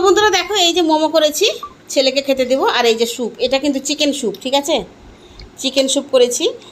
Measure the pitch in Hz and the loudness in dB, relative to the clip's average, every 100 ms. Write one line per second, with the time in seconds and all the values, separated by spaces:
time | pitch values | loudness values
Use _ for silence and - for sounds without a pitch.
0 | 370 359 427 370 359 415 339 339 330 311 | 4 4 4 2 -2 0 2 2 2 2
1 | 311 320 302 294 427 - - - - - | 2 2 2 2 -2 -2 -12 -18 -6 0
2 | 269 262 269 269 247 269 392 240 240 226 | 0 0 -2 0 0 0 0 2 2 2
3 | 233 - 233 - 247 269 294 269 - 302 | -2 -4 -8 -4 -2 -2 -2 -4 -4 -2
4 | 294 285 220 - 262 277 285 294 180 - | -2 -2 -4 -6 -2 -2 0 -4 -4 -14
5 | - - - - - - 262 269 269 277 | -20 -20 -20 -20 -20 -8 -4 0 0 0
6 | 262 262 247 247 359 508 - | 0 2 2 0 -4 -6 -16